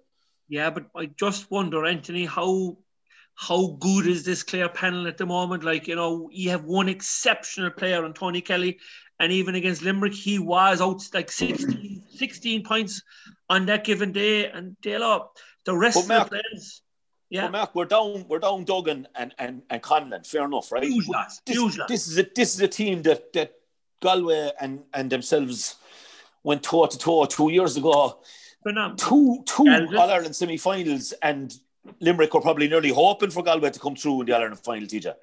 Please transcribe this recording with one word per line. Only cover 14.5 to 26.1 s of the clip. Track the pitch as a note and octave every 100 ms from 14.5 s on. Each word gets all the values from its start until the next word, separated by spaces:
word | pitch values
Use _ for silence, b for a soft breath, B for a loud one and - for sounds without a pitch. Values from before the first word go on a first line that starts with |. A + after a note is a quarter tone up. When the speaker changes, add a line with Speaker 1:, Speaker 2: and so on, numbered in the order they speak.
| - F3+ F#3
Speaker 1:
they | G#3 G#3
lo-, | A3+ G3+ - b b b -
the | F3
rest | A3+ G3
Speaker 2:
But |
Speaker 1:
of | F3+
Speaker 2:
Mark, | A3+ -
Speaker 1:
the | G3+
players. | - A3 - - _ _ _ _ _
Yeah. | F3+ F3
Speaker 2:
but |
Mark, | G3 G#3
we're | F3+ F3
down, | G#3+ G#3+ G3+ F3
we're | D#3
down | G3 G3
Duggan | F3+ F#3+ D#3+ C#3+ C3 -
and, | A#2+ -
and, | B2 B2+ -
and | A#2+
Conlon, | - D3+ C#3 F#2+ -
fair | D3+ C#3+
enough, | C3+ -
right? | A#2
Speaker 1:
Huge | C#4 A#3+ F3
Speaker 2:
But |
Speaker 1:
loss, | F3 - - -
Speaker 2:
this, | A#3+
Speaker 1:
huge | A3+ E3
loss. | C3+
Speaker 2:
this | A#3 E3+
is | D#3+
a, | F#3+ -
this | A#3+
is | F#3
a | G3
team | - G#3+ F3+
that, | D#3 D3 -
that | E3+ D#3 - _ _ _ _
Galway | F#3 F#3 E3+ D#3 D3 C#3+
and, | C#3 C3+ C#3+
and | C#3+ C3
themselves | B2+ - D#3 C3 A#2 - - B B B